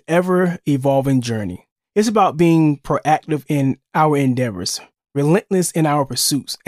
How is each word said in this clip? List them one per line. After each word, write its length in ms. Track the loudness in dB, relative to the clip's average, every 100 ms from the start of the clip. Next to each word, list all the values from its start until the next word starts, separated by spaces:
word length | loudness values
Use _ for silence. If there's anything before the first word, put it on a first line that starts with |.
| 0
ever-evolving 1120 | 0 2 2 0 -2 -2 -2 0 0 2 0
journey. 460 | 0 -4 -6 -10 _ _ _ -2
It's 120 | 0
about 300 | 2 2 2
being 400 | 2 4 2 0
proactive 680 | -2 -4 0 -2 -2 -6 -2
in 320 | -2 -2 -2 _ 0
our 200 | 2 2
endeavors, 640 | 0 0 -2 -6 -8 -10 -12 _ _ -2
relentless 560 | 2 0 0 -2 -2
in 160 | -2 0
our 180 | 0 -2
pursuits, 540 | -4 -2 -4 -6 -8